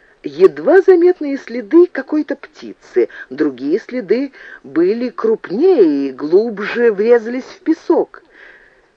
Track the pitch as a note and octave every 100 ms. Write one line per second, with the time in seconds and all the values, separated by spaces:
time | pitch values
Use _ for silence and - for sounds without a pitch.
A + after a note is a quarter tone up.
0 | _ _ D#3 C#3+ F#3 C#3+ F3+ F#4 F4 F4+
1 | F4+ F4+ D4 C#4 - A#3+ G3+ E4 F4+ -
2 | - D#4 C#4+ C4 - - A#2 - _ B2
3 | A2+ - - C3+ D3+ B2 C#3 G3+ - B3
4 | F#3 A#3 C#4 - - - C3+ D3 F3+ A#3
5 | B3 - A3+ - - G3 F#4 E4 F3+ C#3
6 | C#3 B2+ D3 F3+ A#3 G3+ G#3 A3 A#3 G3
7 | A3 A#3+ A3 B3+ - - - D#4+ - C#4+
8 | - - _ _ - - _ _ _